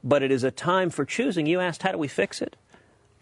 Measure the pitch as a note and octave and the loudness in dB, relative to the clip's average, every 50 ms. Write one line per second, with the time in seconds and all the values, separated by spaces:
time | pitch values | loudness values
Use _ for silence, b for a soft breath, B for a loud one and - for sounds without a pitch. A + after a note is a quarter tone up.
0 | - B2 C#3+ C#3+ C3+ C3 C3+ B2 A#2+ C3 - - - E3+ F3+ F#3+ F#3 E3+ - - | 2 4 2 4 4 2 2 2 2 -2 -2 0 0 2 2 2 2 0 -2 -2
1 | C#3 - - - A#3+ C#4 F#3 E3+ D3+ D3+ F3 F3+ F3+ F3+ D#3 - - F#3+ F#3 F3 | -4 -2 -2 -2 -2 0 0 0 0 2 2 2 0 -2 -4 -2 -2 -2 -2 -2
2 | D3+ C3+ - - - - - - - - - _ _ b b b b b b b | -4 -4 -2 -2 -2 -2 -2 -8 -8 -8 -10 _ _ b b b b b b b
3 | b b b _ | b b b _